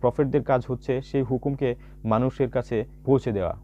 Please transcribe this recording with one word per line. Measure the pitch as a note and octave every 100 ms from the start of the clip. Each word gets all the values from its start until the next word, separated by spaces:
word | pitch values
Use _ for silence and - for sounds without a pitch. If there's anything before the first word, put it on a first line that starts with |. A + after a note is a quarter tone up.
প্রফেটদের | B2 A#2+ C#3 C#3
কাজ | A#2+ C3 -
হচ্ছে | B2 - B2+
সেই | C#3 C#3+
হুকুমকে | B2+ C3 D3 C#3 C3+ A#2+ - - A2
মানুষের | A2 B2+ - C3
কাছে | B2 A#2+ A2+ A#2+ - -
পৌঁছে | C3+ C3
দেওয়া | G#2 F2 -